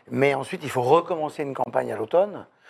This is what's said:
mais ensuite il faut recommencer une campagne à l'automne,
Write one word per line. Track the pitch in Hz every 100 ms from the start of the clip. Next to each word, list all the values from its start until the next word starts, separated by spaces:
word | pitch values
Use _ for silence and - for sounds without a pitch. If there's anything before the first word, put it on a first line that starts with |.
| -
mais | 123 139
ensuite | 139 131 180
il | 143
faut | 131
recommencer | 123 160 170 170 151 -
une | 143
campagne | 131 123 127 127
à | 113
l'automne, | - 170 208 160 98 _ -